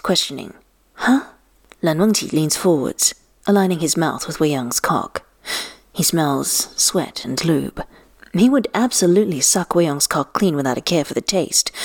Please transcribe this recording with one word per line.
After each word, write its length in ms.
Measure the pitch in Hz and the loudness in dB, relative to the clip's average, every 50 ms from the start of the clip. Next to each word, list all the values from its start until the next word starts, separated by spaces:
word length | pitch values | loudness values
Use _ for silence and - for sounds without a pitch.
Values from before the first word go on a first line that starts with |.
| - | -2
questioning. 500 | - 185 170 - - 143 131 - - - - _ _ _ _ _ _ _ | -2 0 0 0 -4 -8 -12 -12 -14 -18 -20 _ _ _ _ _ _ _
"Huh?" 300 | - - 240 254 277 - - - _ _ _ _ _ _ _ - _ | -4 2 2 2 2 2 -4 -16 _ _ _ _ _ _ _ -12 _
Lan 180 | - 170 156 156 | -2 -2 2 2
Wangji 320 | 196 220 208 - - - | 2 2 2 0 -2 -2
leans 240 | - 156 156 151 - | 0 0 0 0 -2
forwards, 580 | - - 185 170 143 127 - - - - - - - _ _ _ _ _ | 0 2 2 2 2 0 -4 -2 0 -2 -2 -2 -4 _ _ _ _ _
aligning 340 | - 202 202 190 185 180 160 | 2 2 4 4 2 0 0
his 180 | 165 147 - | -2 -2 0
mouth 280 | 165 160 151 - 135 - | 0 0 -2 -2 -6 -8
with 140 | - 156 - | -10 -2 0
Wei 100 | 160 151 | 0 0
Young's 300 | 147 135 120 120 - - | 0 -2 -4 -4 -4 -4
cock. 420 | - - - 113 - - - - - _ _ _ _ - - - - - - - _ _ _ | -2 -2 -2 -2 -4 -6 -12 -20 -20 _ _ _ _ -8 -8 -8 -8 -10 -14 -20 _ _ _
He 100 | - 175 | -2 -2
smells 640 | - - 165 156 143 143 135 - - - - - - - | 0 0 0 0 0 0 -2 -2 -2 -2 -4 -4 -6 -4
sweat 480 | - - - - 185 143 - - - - | -2 -2 0 0 -2 -4 -4 -8 -10 -8
and 200 | - 131 - - | -6 -6 -2 0
lube. 400 | 165 160 139 135 - - - - - - - _ _ _ _ - - - | 2 2 2 0 -4 -8 -10 -12 -14 -16 -20 _ _ _ _ -20 -6 2
He 160 | 180 214 254 | 4 4 4
would 180 | 277 277 208 - - | 4 2 0 0 -2
absolutely 680 | 202 240 247 - - 190 170 175 202 214 208 170 131 | 0 0 0 0 2 4 4 4 4 4 2 0 0
suck 360 | - - - 190 175 - - | 0 2 2 0 0 0 2
Wei 100 | 175 170 | 2 2
Young's 220 | 156 143 143 - | 2 0 -2 -2
cock 260 | - - 160 139 - _ | -2 -2 -4 -4 -4 _
clean 220 | - 208 185 151 | 0 2 2 2
without 220 | 143 135 135 123 | 0 0 0 -2
a 40 | - | -2
care 240 | - - 175 165 139 | -2 0 0 0 0
for 80 | - - | 0 -4
the 80 | 120 | -4
taste, 500 | - - 196 185 151 - - - - - - - | -4 -2 -2 -2 -2 0 0 -2 -2 -2 -6 -8